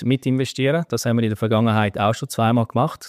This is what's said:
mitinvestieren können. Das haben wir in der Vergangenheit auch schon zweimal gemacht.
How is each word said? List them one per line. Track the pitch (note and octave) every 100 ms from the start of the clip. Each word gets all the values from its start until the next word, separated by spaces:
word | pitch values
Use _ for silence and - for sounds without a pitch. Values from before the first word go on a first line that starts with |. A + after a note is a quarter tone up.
mitinvestieren | A2+ C3 - C3 C3 - C3 D#3+
können. | E3+
Das | A#2
haben | B2+ A#2
wir |
in | A2+
der | G#2+
Vergangenheit | A2 A2 A2+ A2 G#2 G2
auch | G#2
schon | A2+ C#3
zweimal | - A2+ A#2+ A2+
gemacht. | A#2 D3 -